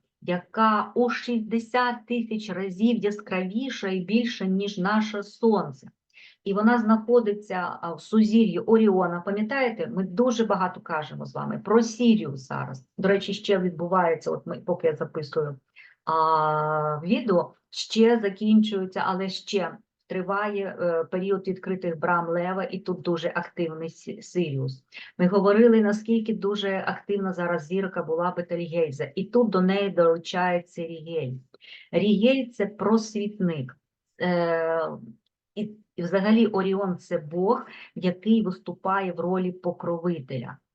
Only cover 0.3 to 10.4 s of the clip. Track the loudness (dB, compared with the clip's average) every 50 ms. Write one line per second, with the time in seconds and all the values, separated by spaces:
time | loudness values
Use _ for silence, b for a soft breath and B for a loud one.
0.3 | -4 -4 -4 _ _ 2 2 4 4 2 -2 -2 0 0 0 0 0 -4 -4 -4
1.3 | -4 -4 -2 -2 -4 -4 -4 0 0 0 0 0 -2 -4 -6 _ -4 -4 -2 -4
2.3 | -6 -8 -6 -6 -6 -6 -6 -6 -4 2 2 2 2 2 0 -2 -2 -2 -6 -4
3.3 | -4 -2 -2 -2 -4 -4 -4 -4 -6 -6 -6 -4 -4 -4 -2 0 0 0 0 0
4.3 | -4 -4 -2 0 0 0 0 -2 -4 -2 0 2 2 2 0 0 -4 -8 -8 -10
5.3 | -8 _ 2 4 4 4 0 -2 -8 -14 -18 -20 _ _ _ b b b b b
6.3 | b b _ -2 -2 4 4 4 4 4 4 4 2 2 2 4 4 4 4 2
7.3 | -2 -4 -6 -6 -6 -4 -4 -4 -8 -8 -8 -8 -8 -10 -10 0 4 4 4 6
8.3 | 6 6 6 6 2 -2 2 4 4 6 6 6 4 4 2 0 -2 -4 -4 -4
9.3 | -4 -2 -2 -2 -2 -2 -2 -2 -2 -4 -6 -6 -4 -4 -4 -4 0 0 2 2
10.3 | 2 0